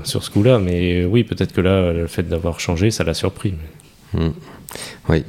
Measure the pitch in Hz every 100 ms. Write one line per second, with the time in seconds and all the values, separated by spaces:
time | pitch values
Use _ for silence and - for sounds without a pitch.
0 | - 101 - 101 107 123 92 87 90 87
1 | 90 117 113 - 92 - 92 95 90 85
2 | 82 - 85 85 87 82 - 82 104 110
3 | 82 80 98 - 107 85 78 - - -
4 | - 85 82 - - - - - - -
5 | - 80